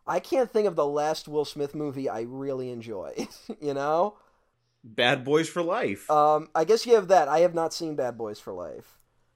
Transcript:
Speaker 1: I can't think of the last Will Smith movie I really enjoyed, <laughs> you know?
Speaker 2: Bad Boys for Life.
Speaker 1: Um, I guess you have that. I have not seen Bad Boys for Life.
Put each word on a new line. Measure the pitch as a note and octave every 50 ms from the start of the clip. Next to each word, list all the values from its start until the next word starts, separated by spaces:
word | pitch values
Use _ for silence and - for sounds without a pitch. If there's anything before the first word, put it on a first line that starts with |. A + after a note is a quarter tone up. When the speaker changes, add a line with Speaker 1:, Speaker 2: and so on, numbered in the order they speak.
| _ -
Speaker 1:
I | D#3 F#3
can't | - - - C4+ B3 -
think | - A3 G#3 G3+
of | E3+ D#3+
the | D3 D3
last | D3 D3 D3 D3+ D#3+ - - -
Will | D3 D3+ D3
Smith | - - - C#3+ C#3 -
movie | D3+ D3+ D3 B2+ C#3 C3+ B2
I | A2 A2
really | A#2 A#2+ B2+ C3+ C3+ C#3 C3+ C3 B2+ B2+
enjoyed, | B2 A#2+ A2+ A#2 G#2+ F#2+ E2+ C#2+ B1+ - - G#3+ - - -
<laughs> | - G#3+ -
you | D3+ C#3+ C#3
know? | C#3 C#3 D3 D#3 E3 F3+ G#3 G#3 _ _ _ _ _ _ _ _ _ _ _ _ _
Speaker 2:
Bad | - A#2+ A2 - A#2+ B2 C#3 C3 B2
Boys | C3 D3 D#3 D#3+ D#3
for | - F3+
Life. | F3 E3 F#3 A#3 A3+ B2 G3 F#3+ - -
Speaker 1:
Um, | D#3 D3+ D3 D3+ D3+ D3+ D#3+ - -
I | D#3+ D#3+
guess | E3 G#3+ A#3 -
you | A#3+ A#3+
have | A3 F#3+ E3+
that. | G3 F3 D3+ C#3
I | D3 D#3+
have | F3 F3 E3
not | E3 E3 D#3+ -
seen | - E3 D#3+ D3+ C#3+
Bad | C3 B2 A#2+ A2+
Boys | A2+ G#2+ G#2+ -
for | - - G2
Life. | F2+ F2 D#2+ B1 - - _ _ _ _ _ _ _ _ _ _